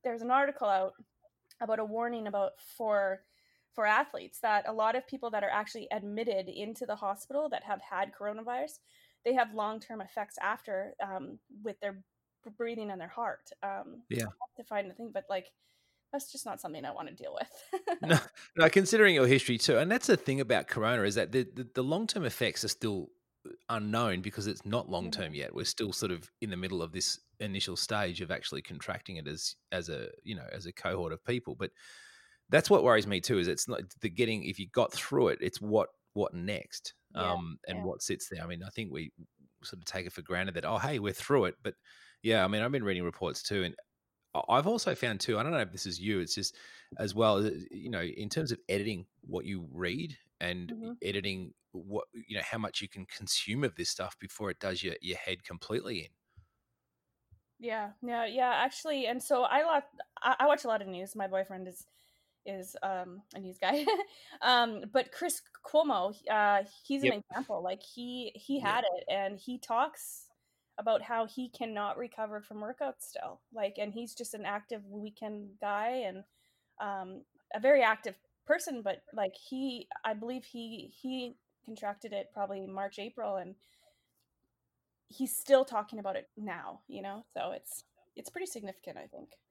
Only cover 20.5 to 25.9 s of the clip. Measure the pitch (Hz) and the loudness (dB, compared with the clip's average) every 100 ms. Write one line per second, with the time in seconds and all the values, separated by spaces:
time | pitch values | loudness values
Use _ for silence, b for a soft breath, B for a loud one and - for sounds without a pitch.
20.5 | 107 - 123 110 120 101 101 85 131 127 | 2 2 2 4 4 4 2 2 2 0
21.5 | - 120 - 131 170 220 208 135 - 110 | -6 -4 -2 0 0 0 0 -2 0 0
22.5 | - 104 - 110 98 73 _ _ _ - | 0 -4 -2 -2 -2 -6 _ _ _ -18
23.5 | - - 113 104 113 117 95 101 - 101 | -14 -4 -2 0 2 2 0 -2 -4 -4
24.5 | - 101 117 - 87 82 101 82 73 58 | -4 -2 -2 0 -2 -2 -4 -4 -6 -6
25.5 | - 85 - 107 | -4 -4 -2 -4